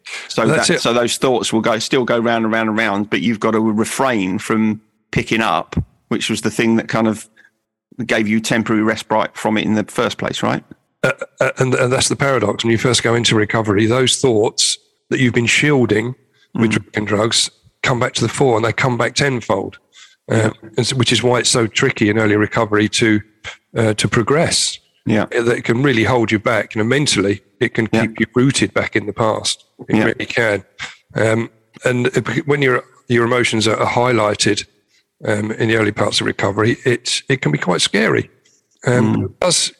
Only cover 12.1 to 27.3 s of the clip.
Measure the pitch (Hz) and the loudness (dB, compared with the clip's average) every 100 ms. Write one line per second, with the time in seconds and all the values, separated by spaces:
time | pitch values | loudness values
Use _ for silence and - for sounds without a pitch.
12.1 | 117 143 131 104 101 117 113 135 117 117 | 0 0 2 0 0 0 2 2 2 2
13.1 | 117 110 110 104 117 110 101 110 127 127 | 0 2 2 2 0 0 2 2 2 0
14.1 | - 135 110 113 - - - _ _ - | 2 2 2 0 0 -2 -4 _ _ -6
15.1 | - 123 120 117 - 151 143 117 104 117 | 0 0 2 0 2 2 2 2 0 -2
16.1 | 131 _ _ _ - 113 107 - - 104 | -8 _ _ _ -2 0 0 -4 -6 -2
17.1 | 104 117 - - - _ _ - 120 123 | 0 0 0 -2 -8 _ _ -2 0 -2
18.1 | - 113 - 139 110 113 - 135 120 117 | -2 -4 2 2 4 0 0 -2 0 -2
19.1 | - 143 123 - 98 95 - _ - - | 0 -2 -2 -2 -2 -4 -12 _ -20 -20
20.1 | _ - 113 110 - - - 117 135 113 | _ -2 0 0 -2 -6 -4 -2 0 0
21.1 | 107 123 123 113 131 110 - 135 - 107 | 0 2 0 0 0 0 0 0 2 0
22.1 | 110 107 104 104 123 107 104 107 - 113 | 2 2 2 2 0 0 2 0 2 2
23.1 | 107 - _ - - _ 123 110 107 107 | 2 -2 _ -18 -18 _ -2 0 0 0
24.1 | 120 107 151 139 - - - _ _ - | 0 2 2 0 0 -4 -6 _ _ -2
25.1 | 107 - 120 117 123 123 117 143 113 107 | 0 0 0 0 0 0 0 2 2 2
26.1 | 123 110 107 127 110 - 110 110 135 147 | 2 2 0 0 0 -2 -2 0 0 2
27.1 | 113 95 | 0 0